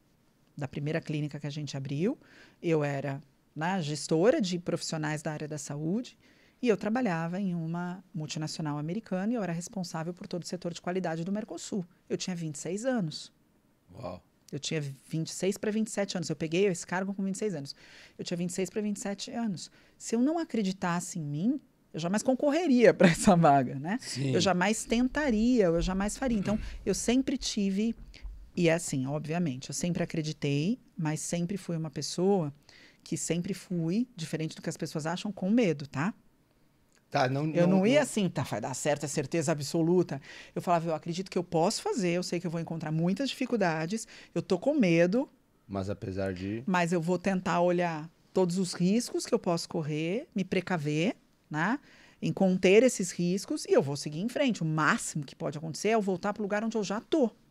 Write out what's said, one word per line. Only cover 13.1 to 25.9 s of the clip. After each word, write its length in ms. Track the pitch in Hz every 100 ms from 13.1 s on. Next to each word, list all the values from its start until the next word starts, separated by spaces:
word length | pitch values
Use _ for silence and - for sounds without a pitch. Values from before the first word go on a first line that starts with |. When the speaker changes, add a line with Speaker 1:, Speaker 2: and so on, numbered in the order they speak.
| - - _ _ _ _ _ _
Speaker 2:
Uau. 280 | 92 87 90 _ _ _
Speaker 1:
Eu 60 | 147
tinha 220 | - 160
vinte 480 | 143 139 - 160 165
e 40 |
seis 240 | - 185 196
pra 140 | 220
vinte 160 | 214 220
e 40 |
sete 260 | - 196 185
anos. 120 | 151
Eu 80 | 156
peguei 300 | 160 165 202
esse 200 | 170 -
cargo 280 | 175 196
com 80 | 196
vinte 140 | 196 190
e 20 |
seis 160 | 214
anos. 200 | 156 139 - - - - -
Eu 60 |
tinha 120 | - 175
vinte 140 | 180
e 20 |
seis 160 | 180 180
pra 140 | 220
vinte 140 | 208 202
e 40 |
sete 300 | 196 202 -
anos. 400 | 233 226 160 - _ _ -
Se 180 | -
eu 60 | 226
não 180 | 262 339
acreditasse 800 | 320 226 190 190 180 170 - 175
em 60 |
mim, 360 | 147 147 208 285 - _ _
eu 60 | -
jamais 220 | 170 208
concorreria 680 | - 262 294 311 349 247 202
<laughs> 0 |
pra 160 | 156 190
essa 260 | 160 208
vaga, 440 | 175 160 139 127 139
né? 200 | 156 240
Speaker 2:
Sim. 320 | - 127 139
Speaker 1:
Eu 60 | 156
jamais 440 | 190 180 190 226
tentaria, 800 | - 233 254 294 302 214 240 254
eu 160 | 180 170
jamais 380 | 165